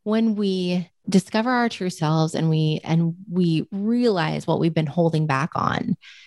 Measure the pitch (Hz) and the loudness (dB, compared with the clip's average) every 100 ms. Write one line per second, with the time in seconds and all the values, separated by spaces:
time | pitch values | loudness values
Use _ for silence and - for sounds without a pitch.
0 | 208 220 226 208 202 185 180 180 175 _ | -2 0 0 0 -2 0 0 -2 -4 _
1 | - 190 - 220 240 247 233 - 185 - | 0 2 2 -2 0 0 0 -2 -6 -2
2 | 151 160 160 - 160 156 156 156 - 165 | 0 2 2 0 0 2 0 -2 0 0
3 | 165 175 190 175 175 156 - 196 208 240 | 0 -4 -4 0 2 2 -2 -4 -2 0
4 | 240 185 156 151 165 139 165 160 151 175 | 2 2 0 -2 -2 0 2 0 0 2
5 | 165 156 151 135 156 - - - - - | 2 2 0 0 -2 -2 -2 -2 -2 -4
6 | - - | -6 -20